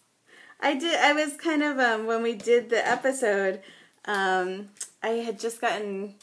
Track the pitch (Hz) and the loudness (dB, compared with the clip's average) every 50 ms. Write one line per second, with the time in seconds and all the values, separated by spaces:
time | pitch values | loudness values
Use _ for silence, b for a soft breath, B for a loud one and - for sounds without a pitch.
0 | - _ _ _ _ B B B B B B B - 277 294 262 311 339 320 - | -20 _ _ _ _ B B B B B B B 0 0 0 0 0 0 2 4
1 | - 285 294 302 302 294 294 - - 330 311 294 294 294 277 262 254 233 220 220 | 4 4 4 4 0 -2 -4 -4 -4 0 0 2 2 0 2 2 2 2 2 0
2 | 220 220 226 226 233 233 240 196 - 226 240 240 226 226 233 214 - - 240 240 | 0 -2 -2 0 0 -2 -2 -2 2 4 4 4 4 2 0 0 2 0 0 0
3 | - 262 262 262 247 208 202 196 196 190 190 202 B B B B B B B B | 0 0 0 2 0 2 2 2 2 0 -2 -4 B B B B B B B B
4 | - - 208 196 190 185 185 185 180 185 185 196 208 202 - - - - - _ | -6 -4 -2 0 2 2 2 2 0 -2 -4 -8 -10 -14 -14 -14 -14 -14 -12 _
5 | - 220 233 233 233 233 214 202 - 226 226 - 247 226 175 202 214 202 196 190 | -4 -2 -2 -2 -2 -4 -6 -6 -6 -6 -6 -2 -2 -2 -2 -2 -4 -6 -6 -6
6 | 202 208 202 - | -8 -10 -12 -18